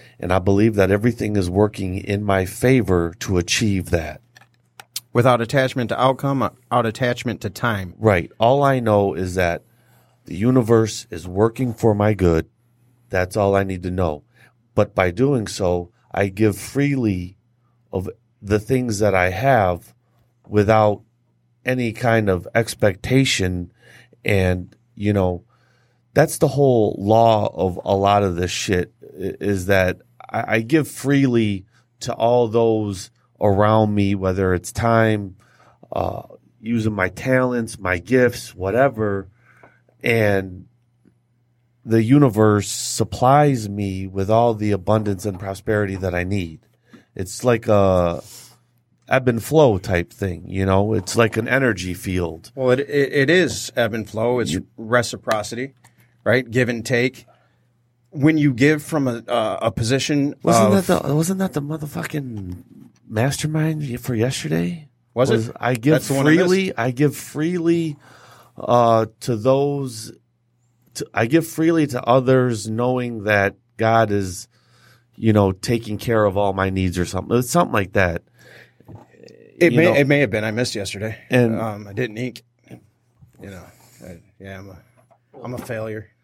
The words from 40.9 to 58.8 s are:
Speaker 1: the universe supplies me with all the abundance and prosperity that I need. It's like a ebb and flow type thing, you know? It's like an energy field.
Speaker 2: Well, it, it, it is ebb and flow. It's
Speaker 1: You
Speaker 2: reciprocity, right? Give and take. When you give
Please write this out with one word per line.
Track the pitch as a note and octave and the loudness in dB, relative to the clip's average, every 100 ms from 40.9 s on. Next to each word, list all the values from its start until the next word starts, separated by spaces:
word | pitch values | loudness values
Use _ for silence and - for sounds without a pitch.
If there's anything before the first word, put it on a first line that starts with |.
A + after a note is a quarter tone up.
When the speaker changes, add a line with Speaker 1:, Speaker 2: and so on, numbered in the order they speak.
| _ _ _ _ _ _ _ _ _ A#2 | _ _ _ _ _ _ _ _ _ 0
Speaker 1:
the | A2+ | 2
universe | A2 C#3+ C#3 G#2 G#2+ G#2 G2 | 4 4 4 4 4 4 0
supplies | - - - G#2+ - B2+ C#3+ D3 B2+ G#2 | -6 -8 -4 -4 0 4 4 4 0 -4
me | G2+ G2 F#2+ F#2+ | -4 -4 -6 -6
with | G2 G2 | -4 2
all | A2+ A#2+ | 4 2
the | G#2+ G#2 | 0 -2
abundance | G2 F2+ A2 G#2 F#2+ G#2+ | -2 0 0 0 -4 -6
and | F#2 | -8
prosperity | G2 G2 - G#2+ G2+ F#2+ | -8 -8 -2 -2 -2 -4
that | F#2 F2 | -4 -4
I | |
need. | F2+ G2+ E2+ D#2 _ _ _ - _ - | -2 -4 -6 -12 _ _ _ -20 _ -12
It's | F#2 - | -12 -4
like | A#2+ A2+ A2+ | 0 0 2
a | G#2 G2 F#2 F2 E2+ - - - _ _ _ _ _ - | 4 4 4 2 -2 -10 -20 -20 _ _ _ _ _ -4
ebb | C3 B2 | 0 0
and | A#2 | -2
flow | - D3+ C#3 F#2+ | 0 2 4 2
type | - F2 F2 | 0 -2 -2
thing, | - G2 E2 F2 | -6 -8 -8 -8
you | F#2+ F#2+ | -4 2
know? | F#2+ G#2 | 2 2
It's | G#2 F#2+ A#2+ | -2 -2 0
like | A2+ A2+ | 0 0
an | A#2 | -2
energy | B2+ C3 F#2+ F2+ | 0 0 -2 -6
field. | E2+ G2 F#2 E2+ E2 - C#3 | -8 -4 -4 -4 -8 -16 -4
Speaker 2:
Well, | B2+ | 0
it, | B2+ | 0
it, | C#3 C#3+ C#3 | 0 -2 0
it | D3 C3+ | 0 2
is | F3+ D3+ - - - | 2 2 -4 -6 -2
ebb | A2+ | -2
and | A2 G#2 | -4 -8
flow. | G#2 A#2 B2 | -4 -2 0
It's | G2+ | -2
Speaker 1:
You | F2+ - - | -6 -8 -14
Speaker 2:
reciprocity, | A2 A#2+ A2+ G#2+ - G#2+ G#2 A#2 C#3 - _ _ _ _ | -2 0 0 -6 -4 -4 -4 -10 -12 -14 _ _ _ _
right? | G#2 B2 B2 | 0 0 0
Give | A2+ A#2+ | 0 0
and | A#2 A#2 | -2 -2
take. | A#2+ B2+ - - _ _ _ _ _ _ _ _ | 0 0 -4 -18 _ _ _ _ _ _ _ _
When | D3+ D3 D#3 | 0 2 4
you | C#3+ | 2
give | A#2 C#3+ D3+ | 4 2 2